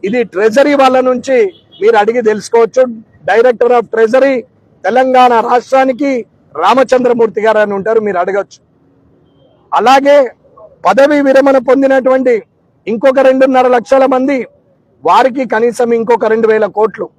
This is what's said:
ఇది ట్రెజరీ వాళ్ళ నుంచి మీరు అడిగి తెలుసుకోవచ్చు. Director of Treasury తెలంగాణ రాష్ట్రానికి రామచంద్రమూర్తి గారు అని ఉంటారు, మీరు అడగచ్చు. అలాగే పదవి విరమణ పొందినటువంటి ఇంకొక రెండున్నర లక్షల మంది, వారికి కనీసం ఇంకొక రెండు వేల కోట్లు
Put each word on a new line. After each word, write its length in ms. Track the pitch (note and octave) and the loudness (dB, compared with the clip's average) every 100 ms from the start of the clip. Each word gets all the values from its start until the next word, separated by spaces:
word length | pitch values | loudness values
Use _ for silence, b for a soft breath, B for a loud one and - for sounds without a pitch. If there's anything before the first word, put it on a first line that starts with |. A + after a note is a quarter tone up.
| F#3+ | -4
ఇది 140 | B3 A3 | -4 -4
ట్రెజరీ 420 | F3 A3 A3 C#4 C#4+ | -2 0 2 0 2
వాళ్ళ 180 | C4+ B3+ | 2 2
నుంచి 360 | C4 B3+ B3+ C4 G3+ - _ - | 0 -2 -2 0 0 -4 _ -4
మీరు 160 | G3+ A3+ | 0 2
అడిగి 200 | G#3 A#3+ A3 | 0 0 -2
తెలుసుకోవచ్చు. 560 | G#3+ - A#3 A3+ - B3+ A3+ - _ - | -4 -2 0 0 0 -4 -4 -18 _ -4
Director 400 | G3+ B3 A#3 A#3 A#3+ | 0 0 0 0 0
of 60 | G#3+ | -2
Treasury 420 | A3 A3+ B3+ C4+ C4 - _ _ _ | -2 0 2 0 -2 -8 _ _ _
తెలంగాణ 480 | F3+ A#3 C4 B3+ B3 A#3 A#3 | -4 -2 2 2 4 2 0
రాష్ట్రానికి 640 | A#3+ - C4 C4 A#3+ C#4 B3+ G#3+ _ _ D3 | -2 0 0 0 -2 -4 -4 -8 _ _ -4
రామచంద్రమూర్తి 800 | F3+ B3 C4 B3+ B3 A#3 A3+ G#3+ | 0 0 2 0 0 0 -2 0
గారు 140 | G#3+ G#3+ | -2 0
అని 100 | G#3 G3+ | -2 -4
ఉంటారు, 220 | G3 A3 G#3+ | -4 -4 -4
మీరు 120 | F#3 | -4
అడగచ్చు. 360 | F#3 G3 F#3+ - _ _ _ _ _ _ _ _ _ _ _ D#3+ | -4 -4 -8 -14 _ _ _ _ _ _ _ _ _ _ _ -2
అలాగే 380 | G#3+ C4+ C#4 C#4+ B3 - _ - - _ F3 | 2 2 4 2 2 -6 _ -20 -20 _ -2
పదవి 320 | G3+ C#4 D4 C#4 | 2 2 2 2
విరమణ 300 | C4+ C#4 C4+ B3+ | 2 2 0 2
పొందినటువంటి 680 | C4 C4+ C4+ C4 C4 B3+ A3+ E3 _ _ _ - | 0 2 0 0 0 0 -2 -6 _ _ _ -8
ఇంకొక 340 | A3 C4+ C4 C4+ | -2 0 2 2
రెండున్నర 380 | C4 C4 B3+ B3 B3 | 2 2 2 2 0
లక్షల 300 | - C4+ C4 | 0 0 0
మంది, 240 | C4 C4 C#4 G#3 _ _ _ _ _ | 0 -2 -4 -8 _ _ _ _ _
వారికి 400 | D3 F#3+ C4+ B3+ B3+ | 0 2 2 -2 -4
కనీసం 340 | A3 A#3 A3+ A#3+ A#3 | -2 -2 -2 -2 -2
ఇంకొక 260 | A3+ A#3 A3 | 0 -2 0
రెండు 160 | A3 A3 | 0 0
వేల 140 | A3 G#3 G3+ | 0 -2 -2
కోట్లు 280 | G#3+ - F3 | -4 -4 -14